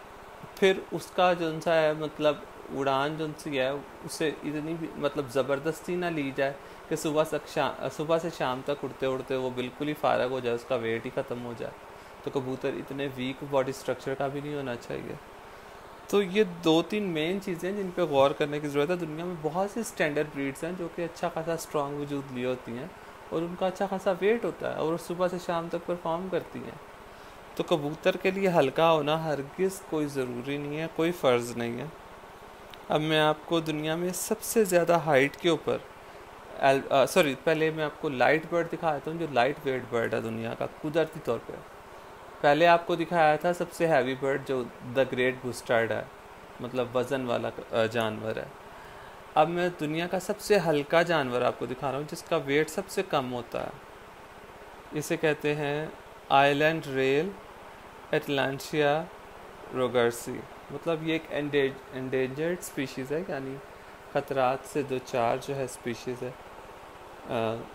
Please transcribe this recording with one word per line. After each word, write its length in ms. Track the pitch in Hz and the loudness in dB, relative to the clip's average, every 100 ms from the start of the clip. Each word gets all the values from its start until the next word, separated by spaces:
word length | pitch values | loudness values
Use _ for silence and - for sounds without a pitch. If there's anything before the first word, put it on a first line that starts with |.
| - - - - - - | -18 -18 -18 -16 -16 4
फिर 280 | 190 190 - | 4 4 0
उसका 400 | 170 - - 180 | -6 -4 4 4
जो 260 | 175 165 156 | 4 0 0
सा 140 | 170 | 2
है 280 | 165 156 156 | 4 4 2
मतलब 440 | 151 147 151 143 - - - 131 | -2 2 2 2 -4 -14 -8 -2
उड़ान 420 | 135 135 147 156 | 2 4 2 0
जो 160 | 156 151 | -4 -6
सी 180 | 160 139 | -4 0
है 180 | 131 143 | 0 0
उसे 520 | - - 160 - 160 | -8 -12 -8 -2 0
इतनी 460 | 139 151 151 151 | 0 -4 -4 -4
भी 160 | 165 160 - | -4 -6 -2
मतलब 320 | 143 143 135 | -2 0 -2
ज़बरदस्ती 640 | 135 127 139 156 151 - 180 | 0 2 0 0 -4 -4 -2
ना 140 | 175 | -2
ली 220 | 160 135 | -2 -2
जाए 240 | 135 139 143 - - - | 0 -2 -2 -12 -14 -4
कि 60 | 156 | -2
सुबह 260 | 160 151 | 2 2
से 160 | 156 147 - | 2 0 -2
शा-, 420 | 156 135 - 135 | 0 0 0 -4
सुबह 280 | - 151 165 | -2 2 2
से 120 | 165 | 0
शाम 320 | - 143 127 | -2 -2 0
तक 160 | 131 143 | -2 -4
उड़ते 220 | 139 123 131 | -4 -2 0
उड़ते 300 | 131 123 131 | 0 0 -2
वो 160 | 127 | 0
बिल्कुल 360 | 123 123 - 151 | -2 -4 -4 -4
ही 60 | |
फारग 380 | 151 131 117 123 | 0 2 4 2
हो 100 | 131 | 0
जाए, 120 | 123 | 0
उसका 220 | 120 - 127 | -2 0 -2
weight 280 | 113 113 | 0 -2
ही 60 | 123 | -2
ख़त्म 300 | 139 131 123 | -4 -4 -4
हो 140 | 120 | -8
जाए। 180 | 117 - - - - - - - | -8 -10 -10 -16 -18 -18 -12 -6
तो 60 | |
कबूतर 360 | 143 127 131 139 | -4 -2 -4 -4
इतने 400 | - - 139 139 | -4 -6 -6 -6
weak 360 | 127 127 135 | -4 -6 -6
body 300 | 143 139 131 | -2 0 0
structure 420 | 131 - 123 - 131 | -2 -4 -4 -4 -2
का 120 | 139 | -2
भी 140 | 143 | -4
नहीं 140 | 147 147 | -6 -6
होना 200 | 131 117 | -6 -6
चाहिए। 420 | - 139 - 151 - - - - - - - - - | -6 -8 -8 -10 -14 -18 -18 -18 -18 -18 -18 -16 0
तो 120 | 202 | 2
ये 220 | 190 202 | 4 4
दो 380 | 202 170 165 160 | 2 4 6 6
तीन 220 | 170 214 | 6 0
main 360 | 202 156 160 196 | 0 0 0 0
चीज़ें 300 | 196 165 175 | -2 -4 -2
हैं 80 | 208 | -2
जिन 140 | 185 | -2
पे 140 | 175 165 | 0 2
गौर 280 | 139 139 | 6 6
करने 260 | 151 151 147 | 6 0 0
की 80 | 147 | 0
ज़रूरत 220 | 143 143 | 2 2
है। 80 | 175 | 0
दुनिया 280 | 160 156 180 | -2 -4 -6
में 160 | 175 | -4
बहुत 300 | 151 170 202 | -2 0 0
सी 120 | 233 | -2
standard 440 | 214 - 160 147 156 | -4 0 0 2 0
breeds 360 | 147 139 139 | -2 -4 -4
हैं 140 | 165 180 | -6 -4
जो 100 | 165 | -6
कि 160 | - | -4
अच्छा 260 | 165 - 170 | -6 -2 -4
खासा 260 | 165 160 160 | -2 -2 -4
strong 460 | - 156 143 143 | -2 -2 -2 -2
वजूद 240 | 143 143 139 | -4 -4 -6
लिए 140 | 123 127 | -2 -2
होती 260 | 127 - | -2 -4
हैं 200 | 117 170 - - - - | -8 -10 -14 -18 -18 -6
और 100 | 165 | -4
उनका 240 | 170 175 185 | -2 0 0
अच्छा 200 | 180 196 | 0 -2
खासा 240 | 190 202 | 0 0
weight 340 | 180 196 233 185 | 2 4 2 0
होता 240 | 147 - | -2 -4
है 60 | - | 0
और 220 | 151 170 | 0 0
सुबह 300 | - 175 180 | -2 0 0
से 120 | 180 | 0
शाम 300 | 180 170 170 | -2 -2 -2
तक 160 | 170 175 | -4 -4
perform 440 | 175 170 165 185 | -4 -2 -2 -2
करती 300 | 170 - 127 | -4 -4 -8
हैं। 200 | - - - - - - - - - - | -10 -12 -16 -18 -18 -18 -18 -18 -10 -4
तो 60 | |
कबूतर 540 | 165 165 143 156 185 185 | 0 0 0 0 0 2
के 140 | 190 | 0
लिए 160 | 190 196 | 2 4
हल्का 400 | 170 135 147 165 | 6 4 6 6
होना 300 | 160 143 160 | 6 4 0
हरगिज़ 640 | 160 139 139 - 190 185 - | 0 -2 -4 -2 -2 -2 -4
कोई 140 | 156 147 | -2 0
ज़रूरी 520 | 139 127 120 120 143 | -2 -4 -4 -4 -4
नहीं 200 | 147 151 | -4 -4
है, 100 | 165 | -4
कोई 240 | - 165 | 0 0
फ़र्ज़ 460 | 170 139 120 120 120 | 4 4 4 2 -4
नहीं 140 | 117 | -4
है। 200 | 120 147 - - - - - - - - - - | -4 -8 -12 -18 -18 -18 -18 -18 -18 -18 -10 0
अब 100 | 156 | 2
मैं 180 | 156 156 | 4 6
आपको 420 | 151 156 - 170 | 6 4 2 0
दुनिया 340 | 156 151 156 165 | 2 -2 -2 -2
में 160 | 180 | -2
सबसे 540 | 180 - 214 - 233 196 | -2 -2 -2 0 4 6
ज़्यादा 320 | 175 170 170 | 6 6 4
height 380 | 151 135 139 - | 6 6 6 4
के 140 | 175 | 2
ऊपर 320 | 156 - 120 - - - - - - - - | 2 2 -2 -4 -16 -18 -18 -16 -16 -14 2
एल-, 280 | 135 135 - | 6 6 6
अ, 180 | 139 123 | 6 6
sorry, 300 | 190 151 127 | 6 4 2
पहले 360 | - 160 160 | 2 2 2
मैं 120 | 156 | 0
आपको 260 | 151 - 156 | -4 -4 -2
light 420 | 127 123 156 160 | 4 4 4 2
bird 180 | 170 165 | 0 0
दिखा 240 | 160 165 | -2 -2
देता 180 | 143 156 | -2 -4
हूँ 80 | 170 | -4
जो 140 | 160 | 0
लाइट 240 | 127 127 143 139 | 2 2 2 -2
वेट 180 | 131 | -2
bird 320 | 120 117 113 120 | -2 0 0 0
है 60 | |
दुनिया 320 | 113 113 113 | -2 -4 -4
का 120 | 127 127 | -4 -6
कुदरती 540 | - 156 160 151 160 | -6 -2 0 0 -2
तौर 180 | - 117 | -4 -4
पे। 160 | - - - - - - - - - - | -4 -12 -14 -18 -18 -18 -18 -18 -18 2
पहले 220 | 151 147 170 | 6 8 8
आपको 300 | 170 - 170 | 8 6 -2
दिखाया 420 | 165 175 156 151 | 0 4 6 6
था 160 | 175 | 2
सबसे 340 | 170 170 - 165 | 0 -2 0 4
heavy 280 | 147 123 135 | 4 4 0
bird 300 | 135 139 135 | 0 0 0
जो 180 | 131 120 - 127 | -2 -4 -8 -2
द 60 | 127 | 2
ग्रेट 440 | 127 123 127 127 | 2 2 2 0
bustard 480 | 127 113 - 117 113 | -4 -6 2 2 4
है, 160 | 107 - - - - - - | 0 -4 -12 -18 -18 -18 -10
मतलब 360 | 123 127 117 127 | -6 -2 0 0
वज़न 280 | 120 135 123 | 0 0 0
वाला, 260 | 117 113 - - | 0 -2 -6 -2
अ, 140 | 117 110 | 2 2
जानवर 520 | 117 110 107 110 - | 2 0 -2 -4 -4
है। 80 | - - - - - - - - - 151 | -6 -10 -18 -16 -16 -16 -18 -18 0 4
अब 100 | 156 | 4
मैं 220 | 175 180 | 4 0
दुनिया 380 | 175 151 160 175 | 0 -2 -2 -2
का 120 | 180 | -2
सबसे 380 | - 202 - 208 | -2 -2 4 4
हल्का 460 | 165 147 139 170 | 6 2 4 4
जानवर 400 | 175 160 127 123 | 6 4 2 2
आपको 240 | 123 - 127 | 2 2 -4
दिखा 220 | 127 139 | -4 -2
रहा 100 | 131 | -2
हूँ 80 | 151 | -4
जिसका 300 | - - 165 | -8 -2 0
weight 320 | 139 143 156 | 4 2 2
सबसे 340 | - 190 - | -2 -4 -4
कम 220 | 190 151 127 | 0 0 0
होता 340 | 123 - 127 | -2 -4 -4
है। 120 | - - - - - - - - - - - - - 151 | -6 -8 -16 -18 -18 -18 -18 -18 -18 -18 -18 -18 -8 -4
इसे 220 | - 160 | -2 2
कहते 360 | 156 147 147 | 2 2 2
हैं 400 | 147 143 147 156 - - - - | 0 0 -2 -4 -8 -16 -14 4
आइलैंड 520 | 139 143 143 156 165 147 | 6 8 6 4 2 0
Rail 440 | 131 135 139 185 196 - - - - - - - | 2 4 4 2 -4 -14 -16 -16 -18 -18 -18 -2
Atlantia 920 | 156 147 139 131 135 - 156 147 151 175 - - - - - - 127 | -2 2 2 2 0 -2 2 4 4 0 -10 -18 -18 -16 -16 -6 0
rogarsi, 640 | 127 123 117 120 - 117 - - - | 2 6 4 2 -4 -8 -10 -14 -10
मतलब 360 | 143 165 160 160 | -6 -2 0 0
ये 80 | 160 | 0
एक 120 | - | 0
एंडे-, 640 | 143 147 143 135 135 - 131 | -2 2 4 2 0 -10 -8
endangered 640 | 131 131 131 135 160 175 | -2 0 0 0 -2 -2
species 540 | - - 131 - 127 | -6 -4 -4 -4 -4
है, 120 | 151 190 | -4 -2
यानी 280 | 143 135 139 - - - - - | -6 -6 -8 -12 -18 -18 -18 -4
ख़तरात 520 | 143 139 139 127 135 - | -2 0 2 4 2 -2
से 180 | 151 | -2
दो 140 | 135 127 | 0 -2
चार 400 | - 131 117 131 | -2 2 2 2
जो 160 | 135 | -2
है 140 | 139 127 | -4 -4
species 580 | - 123 113 - 120 127 | -6 -6 -6 -6 -6 -6
है, 60 | |
अ, 40 | - - - - - - - - - - 120 113 113 - | -10 -14 -16 -16 -16 -18 -18 -18 -14 -4 0 0 -2 -8